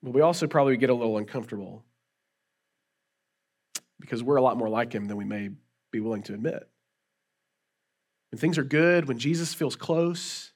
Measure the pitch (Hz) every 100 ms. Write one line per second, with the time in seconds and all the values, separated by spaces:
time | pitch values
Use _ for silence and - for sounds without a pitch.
0 | 131 127 156 175 156 156 139 127 127 123
1 | 117 107 107 135 110 104 95 107 _ _
2 | _ _ _ _ _ _ _ _ _ _
3 | _ _ _ _ _ _ _ - _ _
4 | - 117 120 143 127 117 110 110 120 110
5 | 101 104 101 104 101 98 _ _ _ 117
6 | 110 107 104 101 131 - - _ _ _
7 | _ _ _ _ _ _ _ _ _ _
8 | _ _ _ 107 160 156 135 147 165 175
9 | 147 120 135 165 170 - 160 - - 165
10 | 170 175 - - -